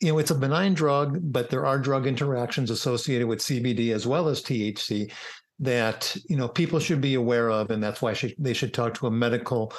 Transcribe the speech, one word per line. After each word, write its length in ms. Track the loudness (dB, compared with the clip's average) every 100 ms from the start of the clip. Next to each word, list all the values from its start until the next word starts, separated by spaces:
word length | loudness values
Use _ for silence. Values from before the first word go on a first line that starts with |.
you 100 | 2
know, 80 | 4
it's 120 | 2
a 40 | 2
benign 380 | 2 2 2
drug, 460 | 4 4 4 2 -2
but 280 | -2 -2 0
there 160 | 0 0
are 140 | 0
drug 260 | 0 0 0
interactions 640 | 0 0 0 -2 -2 -2
associated 580 | 0 0 -2 0 0 0
with 140 | 0
C 200 | -2 -2
B 120 | 0
D 200 | 0 0
as 120 | 0 0
well 220 | 0 0
as 140 | -2
T 240 | -2 -2 -2
H 160 | -4
C 280 | -4 -2 -4 -8 -16 -16 _ -6
that, 580 | -2 0 0 -2 -6 -6 -2
you 80 | -2
know, 120 | 0
people 320 | 0 0 0
should 200 | 0 0
be 140 | 2
aware 360 | 2 2 2 2
of, 200 | 2 0
and 120 | 0
that's 200 | -2 0
why 100 | -2
should, 220 | 0 -4 -2
they 140 | -2
should 200 | -2 -2
talk 200 | 0 -2 0
to 100 | 0
a 60 |
medical 600 | 2 2 0 0 -2 -2